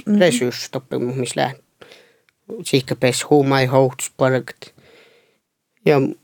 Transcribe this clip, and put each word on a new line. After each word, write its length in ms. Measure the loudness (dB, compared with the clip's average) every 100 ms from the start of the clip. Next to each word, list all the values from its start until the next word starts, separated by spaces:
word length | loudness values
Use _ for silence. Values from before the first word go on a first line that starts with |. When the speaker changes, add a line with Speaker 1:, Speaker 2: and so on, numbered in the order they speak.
| 0
Speaker 1:
Mm. 120 | 2
Speaker 2:
resurssi 500 | 4 2 -2 -6 -8
toppe, 280 | -10 -8 -6
mis 360 | -4 -6 -6 -2
läht-, 500 | -4 -4 _ _ -20 -20 _ _ _ _ -16 -14
siikka 320 | -2 -2 -2 -2
pes 340 | -2 -2 2
huumai, 360 | 2 4 2 2
hout, 280 | 2 2 -2
sparret. 720 | -12 -2 0 0 -4 -14 -20 _ _ _ _ _ _ _ _ _ _ _ 2
Ja, 140 | 4 2 -4